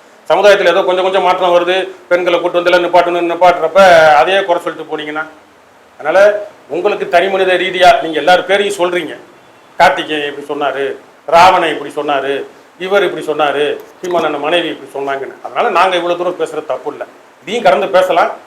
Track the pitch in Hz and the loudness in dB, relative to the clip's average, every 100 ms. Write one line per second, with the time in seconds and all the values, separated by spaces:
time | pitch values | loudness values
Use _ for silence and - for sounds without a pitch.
0 | _ _ - 170 202 196 180 185 180 185 | _ _ -2 2 4 4 2 2 0 0
1 | 185 190 180 185 185 175 175 185 180 - | 0 0 0 0 2 2 2 -2 -4 -12
2 | - 175 175 175 175 175 175 180 175 175 | -4 -2 0 -2 -2 -2 0 0 2 2
3 | 175 175 170 170 180 170 160 170 190 170 | 2 -2 -2 2 2 2 0 4 6 6
4 | 160 147 165 196 190 170 170 160 156 151 | 6 4 4 0 0 -2 -4 -10 -10 -10
5 | 151 151 156 - _ _ _ _ _ _ | -8 -10 -10 -16 _ _ _ _ _ _
6 | 143 180 208 202 - - - 156 202 - | 0 4 4 2 -6 -18 -10 -4 -4 -4
7 | 190 175 190 190 185 180 185 185 180 170 | 0 0 0 0 0 0 -2 4 4 4
8 | 165 151 151 180 175 202 202 202 180 175 | 0 -2 2 2 2 -2 -2 -2 -2 -2
9 | 147 120 - _ _ _ _ - 175 175 | -6 -12 -18 _ _ _ _ 0 2 2
10 | 151 151 143 143 143 147 139 131 135 - | -4 -6 -6 -10 -8 -4 -4 -4 -6 -8
11 | - _ - 165 180 185 165 147 - 151 | -16 _ 0 6 6 4 0 -4 -8 -6
12 | 147 139 131 139 113 - _ _ 185 202 | -4 -2 -2 -6 -8 -16 _ _ -2 0
13 | 175 160 151 151 147 143 147 - - _ | 0 -4 -6 -2 -2 0 -2 -4 -12 _
14 | 180 175 160 147 147 175 160 139 135 135 | -4 -2 -2 -4 -2 -2 -4 -8 -12 -10
15 | 139 135 123 - 110 131 226 180 190 180 | -8 -8 -10 -14 -10 -4 -2 0 0 0
16 | 175 175 175 170 156 151 151 131 147 135 | -2 -4 -4 -4 -6 -6 -8 -8 -8 -12
17 | - - _ _ 151 233 196 190 190 185 | -14 -16 _ _ -8 -2 2 2 2 0
18 | 185 170 214 - | 2 2 0 -4